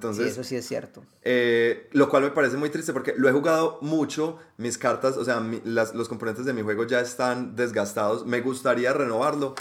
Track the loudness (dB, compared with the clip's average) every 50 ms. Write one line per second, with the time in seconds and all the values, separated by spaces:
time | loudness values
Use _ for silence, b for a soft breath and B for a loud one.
0 | -6 -4 -2 -2 -2 -2 -2 -6 -8 -6 -6 -6 -6 -6 -8 -8 -8 -10 -16 -20
1 | -20 -20 _ _ -2 0 2 4 4 4 4 4 4 2 0 -2 -4 0 4 4
2 | 4 6 6 4 4 2 2 2 2 2 2 0 -2 -2 -4 -4 -4 -4 -4 -4
3 | -2 -2 2 4 4 6 6 4 4 4 4 4 2 0 -2 -4 -4 0 0 0
4 | 0 0 -2 -2 -2 -4 -4 B B B B B -6 -6 -4 -2 0 0 0 2
5 | 0 0 0 0 0 0 0 0 -2 -4 -6 -6 -4 -2 0 0 0 0 -2 -6
6 | -6 -6 -6 -6 -6 -6 -4 -4 -4 -4 -2 -2 -2 -2 -2 -2 0 0 0 0
7 | 0 -2 -2 -2 0 0 0 -2 -4 -6 -2 -2 -2 0 0 -2 -2 -2 -2 0
8 | 0 0 0 -2 -2 -2 -2 -2 0 -2 -4 0 0 0 2 2 2 2 2 0
9 | 0 0 0 0 0 0 0 0 -2 -4 -6 -8